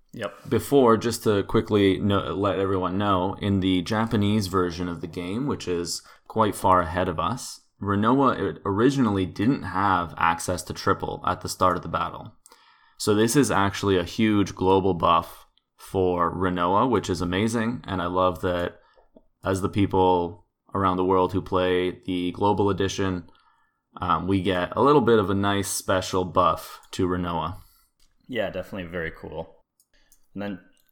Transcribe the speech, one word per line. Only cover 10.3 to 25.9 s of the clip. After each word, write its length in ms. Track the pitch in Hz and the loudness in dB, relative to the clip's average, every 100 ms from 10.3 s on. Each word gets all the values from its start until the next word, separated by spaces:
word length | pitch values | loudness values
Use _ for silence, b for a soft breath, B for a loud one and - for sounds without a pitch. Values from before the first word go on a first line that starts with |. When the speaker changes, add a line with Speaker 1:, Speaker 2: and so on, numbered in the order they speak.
| 82 - 90 | 0 -2 -6
Speaker 2:
to 100 | - | -6
triple 500 | 82 - 95 82 - - | -4 -2 0 -2 -6 -4
at 160 | 90 | -4
the 80 | - | -6
start 280 | - 92 87 | 0 0 0
of 40 | |
the 60 | 82 | -4
battle. 460 | 85 85 85 110 - b b b b b - | -6 -6 -8 -16 -20 b b b b b -4
So 180 | - 107 | 0 4
this 220 | 113 143 | 4 4
is 120 | 110 | 4
actually 480 | 92 101 - 101 92 | 2 0 0 2 2
a 60 | |
huge 500 | 85 - 110 104 98 | 0 0 2 2 0
global 400 | - 92 95 95 | 0 2 4 2
buff 540 | 87 90 85 - - _ _ _ _ | 2 2 2 0 -10 _ _ _ _
for 540 | - 95 92 87 85 | -6 0 2 2 0
Rinoa, 580 | 87 92 90 87 101 131 | 0 -2 0 0 2 2
which 200 | 104 - | 0 0
is 120 | 85 | -4
amazing, 600 | 87 90 110 117 113 123 - | -2 0 0 -2 -4 -6 -6
and 140 | 90 | -4
I 60 | 87 | -2
love 340 | 92 92 82 | 0 0 0
that 380 | 95 87 87 - b b b - _ _ 95 | -2 -2 -4 -8 b b b -20 _ _ -4
as 160 | 95 | -2
the 80 | 92 | -2
people 760 | 104 95 98 92 90 85 101 _ _ _ 98 | 0 0 4 4 2 0 -8 _ _ _ -2
around 220 | 95 92 | 0 2
the 80 | 92 | 2
world 260 | 92 92 | 2 2
who 100 | 92 | -2
play 600 | 90 92 92 90 90 85 - | -2 0 2 2 0 -4 -6
the 280 | 90 90 | -4 -4
global 360 | 87 101 104 101 | 0 0 2 0
edition, 600 | 92 95 - 98 90 - b b b b b _ - | 0 -2 -2 -4 -4 -10 b b b b b _ -6
um, 280 | 90 80 90 | -2 0 0
we 140 | 98 | 0
get 340 | 92 90 90 95 | 2 0 0 2
a 80 | |
little 180 | 131 147 | 4 4
bit 180 | 113 110 | 4 4
of 100 | 98 | 2
a 60 | 98 | 0
nice 340 | 101 101 95 | -2 -2 -4
special 560 | - - | -6 -2